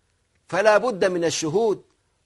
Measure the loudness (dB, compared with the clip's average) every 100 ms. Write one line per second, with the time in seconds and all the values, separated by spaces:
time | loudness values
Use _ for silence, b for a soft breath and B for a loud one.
0 | _ _ _ _ _ 0 4 4 2 -2
1 | -2 0 -2 -4 -2 0 -2 -4 _ _
2 | _ _